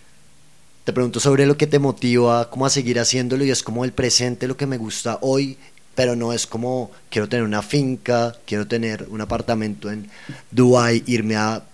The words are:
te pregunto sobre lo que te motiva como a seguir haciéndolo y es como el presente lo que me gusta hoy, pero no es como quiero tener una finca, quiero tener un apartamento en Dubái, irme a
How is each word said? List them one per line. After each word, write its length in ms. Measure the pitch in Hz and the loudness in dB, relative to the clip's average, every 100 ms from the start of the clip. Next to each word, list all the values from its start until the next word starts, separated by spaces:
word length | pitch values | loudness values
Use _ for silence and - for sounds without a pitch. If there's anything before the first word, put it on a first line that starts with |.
| - - - - - - - - | -20 -20 -20 -20 -20 -20 -20 -12
te 100 | - | -6
pregunto 260 | 127 123 117 | -2 -2 0
sobre 260 | 143 135 143 | 2 4 4
lo 120 | 147 | 4
que 100 | 151 | 2
te 120 | 143 | 2
motiva 680 | 139 - 123 120 120 117 117 | 2 0 2 4 4 4 0
como 160 | 127 135 | -2 0
a 40 | |
seguir 300 | 143 120 120 | 0 0 0
haciéndolo 460 | 117 127 123 131 139 | 0 -2 -2 0 0
y 60 | |
es 120 | 123 | 0
como 220 | - 113 127 | -2 -4 -4
el 80 | |
presente 540 | - 123 113 123 120 127 | -2 0 2 0 -2 -6
lo 100 | 131 | -4
que 80 | 139 | -4
me 100 | 127 | -4
gusta 400 | 110 - 120 107 | -6 -6 -6 -4
hoy, 360 | 131 135 139 131 - - - - | 0 0 -2 -6 -20 -20 -10 -2
pero 200 | 123 120 | 0 0
no 180 | 117 | -2
es 140 | 117 - | -4 -4
como 440 | 113 123 127 113 - - | -6 -4 -4 -6 -12 -8
quiero 180 | 113 104 | -4 -2
tener 140 | 123 110 | 0 0
una 160 | 104 | -2
finca, 760 | 104 147 135 127 - 120 117 117 - | 0 0 0 -2 0 0 0 -4 -6
quiero 220 | 104 104 | -6 -2
tener 400 | 117 113 107 90 | -2 -4 -6 -8
un 120 | 107 | -10
apartamento 680 | 104 117 117 113 107 101 104 | -6 -4 -2 -2 -2 -6 -8
en 180 | 107 104 - - 131 - | -10 -12 -18 -18 -18 -4
Dubái, 520 | 113 127 123 117 117 - | 4 6 6 6 2 0
irme 280 | 117 107 107 | 0 0 0
a 280 | 107 110 - | 0 -2 -8